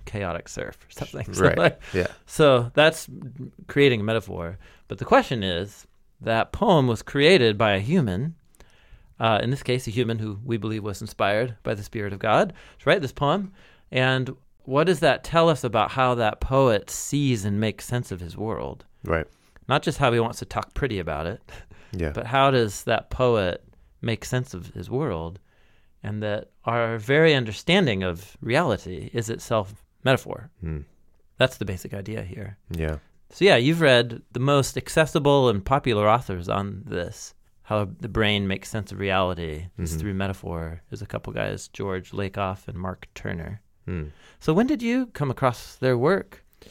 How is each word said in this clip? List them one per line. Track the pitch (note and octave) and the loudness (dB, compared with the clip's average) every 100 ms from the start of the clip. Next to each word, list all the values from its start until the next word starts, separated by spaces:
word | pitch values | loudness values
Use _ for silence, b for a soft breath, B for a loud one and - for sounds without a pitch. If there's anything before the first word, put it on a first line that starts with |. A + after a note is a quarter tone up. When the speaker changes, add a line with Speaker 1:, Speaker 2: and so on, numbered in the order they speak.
| - | -10
Speaker 1:
chaotic | G#2 F#2 E2+ - | -8 -6 -6 -8
surf | - - - - | -10 -10 -12 -16
or | |
something. | - - C#3+ A#2+ | -12 -10 -10 -6
<laughs> | |
So, | F#2 | 2
Speaker 2:
Right. | F2+ - | 2 4
Speaker 1:
like, | E3+ - B | 2 0 B
Speaker 2:
Yeah. | F#2 F2+ - | -2 -2 -6
Speaker 1:
so | - - D3+ B2+ A#2+ | -6 4 6 6 4
that's | - D#3 D#3+ - B2+ C3 B2 C3 - - | 4 4 2 -8 -14 -14 -14 -16 -16 -4
creating | C#3+ C#3+ A#2 | 4 6 4
a | |
metaphor. | G#2 A2+ G2 F2+ E2+ F#2 b b b | 0 -2 -2 -8 -8 -10 b b b
But | G#2+ | -6
the | |
question | - C4 - A#2+ | 4 4 4 -2
is, | F#2+ E2+ G2+ - - _ _ - | -2 -2 -4 -10 -20 _ _ -10
that | A#2 A2+ - | -2 0 0
poem | - A3 E3 B2+ | 0 4 6 4
was | A2 | 0
created | - C#3 D3 F#3 A#2 G#2 | -2 4 6 6 6 4
by | A2+ | 2
a | G2 | 2
human, | G#2 F3+ A#2+ F2+ D3+ E3 _ - b b b b b - | 2 0 2 0 -4 -8 _ -20 b b b b b -2
uh, | A2+ G#2+ | 0 2
in | A#2 | 0
this | C3+ | -2
case, | - B2 A#2+ | -2 -2 -2
a | |
human | A2 A2+ A2+ | -2 -2 -2
who | G#2+ G2+ | -6 -8
we | B2+ A#2 | -4 -4
believe | A2 A2 | -4 -6
was | G#2 F#2+ | -6 -8
inspired | - - G2+ G#2+ B2+ A2+ | -8 -2 2 2 0 -4
by | A#2+ | -6
the | G#2+ | -6
Spirit | G2+ A2+ G2+ | -6 -6 -6
of | G2 | -2
God | A2 A#2 G3 - B B | 2 4 2 -2 B B
to | C3+ | 0
write | F#3+ | 2
this | C3+ | 0
poem. | - C#3+ F#3 F#3+ b b b b | -2 0 0 -2 b b b b
And | B2+ C3 C3 C3 C3+ _ _ | 0 2 2 -2 -8 _ _
what | - C3+ E3 | -2 2 2
does | D#3 | 4
that | D#3 B2 | 2 2
tell | - E3 E3 | 2 4 4
us | D3 | 2
about | B2 G#2+ G#2 | 0 0 0
how | - B2+ A#2+ | 2 2 2
that | A2 A2 | 0 0
poet | - C3+ C3+ G#2 - | 0 4 4 4 0
sees | - - C#3+ C#3 A#2 | -10 -4 0 2 2
and | G#2 G2+ | 0 0
makes | A2 F#2+ - | 0 -4 -4
sense | B2 - | -4 -4
of | F#2 | -8
his | E2+ F#2 | -10 -8
world? | A2 D#2 C2+ - - _ | -6 -6 -8 -10 -16 _
Speaker 2:
Right. | F#2 E2 D2+ b b b - | -2 -2 -2 b b b -2
Speaker 1:
Not | C#3+ | 0
just | E3 C3+ | 0 2
how | C3+ | 2
he | A#2 | 2
wants | A#2 A#2 | 0 -4
to | G#2+ | -8
talk | A2 - | -8 -6
pretty | - C3+ G2+ | -4 -4 -4
about | E2 D2 E2 | -4 -4 -6
it, | A#2 - B B B B | -8 -12 B B B B
Speaker 2:
Yeah. | F#2 D#2+ | -4 -4
Speaker 1:
but | D2 A2+ | -4 -2
how | C3+ C#3 | 2 4
does | C3 A2 - | 4 2 -2
that | - A2+ - | -2 -2 -2
poet | - B2+ A2+ F2+ - - - _ _ | 0 2 2 0 -4 -10 -20 _ _
make | A#2 A2 | -4 -4
sense | - B2+ B2+ | -2 -4 -4
of | F2+ - | -10 -12
his | G2 F2+ | -12 -6
world? | A#2+ D3+ E2 E2 G2 _ _ _ _ _ _ | -4 -4 -4 -8 -12 _ _ _ _ _ _
And | G#2 G#2 | -8 -6
that | G#2+ G#2 - _ | -4 -6 -8 _
our | - A#2 A2+ A2+ | -4 0 0 -2
very | G#2+ D3 D#3+ | 0 4 6
understanding | C#3 A2+ G#2 - F#3+ D#3 G2 | 4 0 -4 2 4 4 2
of | F#2 F2 - - | -2 -4 -10 -10
reality | - C3+ E3+ G2+ F2+ F2+ G#2+ | -2 0 2 -2 -4 -10 -8
is | A#2 A2 | -6 -4
itself | A#2 - A2+ G2 G#2+ _ _ | -6 -2 -2 -2 -10 _ _
metaphor. | B2+ B2+ - - - - | 2 2 0 -10 -12 -12
Speaker 2:
Hmm. | D#2+ D2+ D2 _ _ _ _ - | -8 -8 -10 _ _ _ _ 0
Speaker 1:
That's | B2+ - | 0 0
the | |
basic | G#2 F#2 - | -6 -6 -8
idea | G2+ G2 G#2+ | -10 -8 -10
here. | F#2 G#2+ G2+ G2+ - | -10 -10 -12 -14 -10
Speaker 2:
Yeah. | E2+ D#2 D#2 - _ - | -4 -4 -4 -10 _ -14
Speaker 1:
So | - | 2
yeah, | F#3+ C3+ | 6 6
you've | B2+ E3 | 4 4
read | D3+ A#2+ A#2+ A#2 - | 6 6 4 -4 -8
the | A#2+ | -2
most | C3+ C#3+ C3+ C3+ | 2 4 2 -2
accessible | - - D3+ E3 C#3+ C#3+ B2+ | -2 2 2 2 4 4 4
and | G2+ | 2
popular | F#2+ C#3 C3 G#2 G#2 | 2 0 2 2 4
authors | A2+ B2 F2+ F2+ | 4 2 -6 -2
on | G#2 G2+ G2 G#2 | -2 -2 -8 -8
this, | G2 F2 - - - _ _ | -6 -6 -10 -18 -20 _ _
how | - G#2+ G2 - | -4 -2 -2 -6
the | A2 | -6
brain | G2+ G#2 G2+ G2 | 0 2 2 0
makes | F#2+ - | -4 -6
sense | A2 G2 | -10 -8
of | G2 | -6
reality | G2 F#2+ F#2 F2 E2 D2+ F2 - | 0 0 0 -2 -6 -8 -10 -8
is | E2+ | -6
Speaker 2:
Mm-hmm. | D#2+ | -4
Speaker 1:
through | G2 | -4
metaphor, | F#2+ G2 F#2+ F#2 E2+ D#2+ E2+ - | -4 -4 -6 -8 -8 -8 -12 -14
is | A2 | -14
a | G#2+ | -10
couple | G#2+ - | -10 -8
guys, | - G2+ G2 - | -6 -4 -6 -10
George | - G2+ F#2 F#2 | -8 -6 -6 -8
Lakoff | G2+ G2 G2+ F#2+ F#2+ - | -6 -6 -4 -4 -6 -10
and | F2 | -10
Mark | F#2 F2+ - | -8 -10 -14
Turner. | - G#2+ F2+ D#2+ G#2+ _ _ - | -12 -8 -8 -8 -12 _ _ -8
Speaker 2:
Hmm. | F2+ D2+ b b b | -8 -8 b b b
Speaker 1:
So | - | 0
when | D#3+ B3+ | 2 2
did | D4 | 0
you | A#3 B3+ B3+ | -2 -2 -2
come | - C#3+ | -4 -4
across | - C3 A#2+ - - | 0 0 0 -10 -4
their | C3 A#2+ | 0 2
work? | C#3+ F#3+ - - _ _ b | 2 0 -2 -16 _ _ b